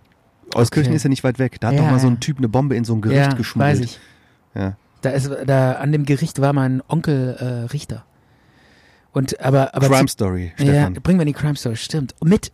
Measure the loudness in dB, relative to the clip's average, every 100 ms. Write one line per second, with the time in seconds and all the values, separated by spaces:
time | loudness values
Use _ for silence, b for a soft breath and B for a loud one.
0 | _ _ _ _ -6 0 0 0 0 0
1 | 0 0 -2 -2 -4 -2 -2 2 2 4
2 | 2 2 -2 -2 0 0 0 0 0 0
3 | 2 2 2 0 -2 0 2 2 -2 -8
4 | b b b b _ -6 -6 -6 _ _
5 | -4 -2 -4 -4 0 2 2 0 0 0
6 | 0 0 -2 0 0 2 0 -2 -2 -2
7 | 0 0 -2 -4 -6 -6 -6 -8 -10 -14
8 | -16 b b b b b b b b b
9 | b -4 -4 -2 2 2 2 2 2 4
10 | 2 0 -2 -2 -6 -4 2 2 2 0
11 | 0 2 2 -2 -4 -4 -4 -6 -6 -6
12 | -6 -2 2 2 0